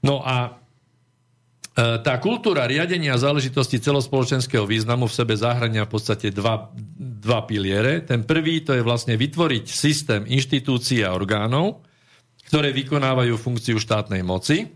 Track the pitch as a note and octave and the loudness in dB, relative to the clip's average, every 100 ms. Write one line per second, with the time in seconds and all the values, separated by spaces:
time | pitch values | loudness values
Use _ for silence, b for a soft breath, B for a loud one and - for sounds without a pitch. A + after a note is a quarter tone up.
0 | C#3 C#3 C3 B2+ B2 - _ _ _ _ | 2 0 0 -2 -2 -8 _ _ _ _
1 | _ _ _ _ _ _ - - A#2 A#2 | _ _ _ _ _ _ -8 0 0 0
2 | B2+ B2+ F#3 A#3 A3+ D#3+ A#2+ C#3 F3 F3+ | -2 0 0 0 0 2 0 0 0 0
3 | D3+ B2 C3+ D3 C3 C3 B2+ B2 B2 C#3+ | 0 2 2 0 0 0 0 0 2 0
4 | B2 C3+ B2 C3 A#2+ A#2 G2+ A2 A2 A#2+ | 2 0 2 0 0 0 2 0 0 0
5 | A#2+ - A#2 A2 A#2 A#2+ A#2 A2 G#2 G#2+ | 0 0 0 2 0 0 0 0 0 -2
6 | - - G#2+ G2 G#2+ A2 A2 B2 G#2+ - | -2 -2 -2 -2 -2 -2 -6 -14 -16 -12
7 | C3 A2 G#2 A#2 - G#2+ F#2+ G2 A#2+ E3 | -12 -8 0 0 0 -2 0 2 2 0
8 | D#3+ A#2+ A2 D#3+ D#3 D#3+ D#3 C3 A#2 A#2 | -2 -2 2 0 2 -2 0 0 2 0
9 | - A2 C#3+ D3 E3 A#2+ - - - D3+ | 0 0 0 0 0 0 -4 0 0 0
10 | - G#2+ G#2 C3 C3 C#3 B2 B2+ - B2 | 0 -2 0 -2 0 -2 0 -2 0 0
11 | G2 F#2 G2 G#2 A2 C3 F#3+ - b b | 0 0 0 0 0 2 0 -4 b b
12 | b b b _ - D3+ D3 C3 C3 D3 | b b b _ -2 2 2 0 0 2
13 | C3+ C3 A#2+ A2+ A#2 A#2+ A2+ A2 - G#2+ | 2 4 2 2 -2 -4 0 0 2 0
14 | G#2 F#2+ F2+ F#2 - D#3+ A3+ | 0 -2 0 -2 2 0 0